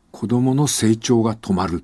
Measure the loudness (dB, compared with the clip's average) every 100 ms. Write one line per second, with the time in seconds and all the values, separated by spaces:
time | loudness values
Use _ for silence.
0 | _ -10 -2 0 2 0 0 0 2 2
1 | 2 2 2 -2 -4 -2 -2 -6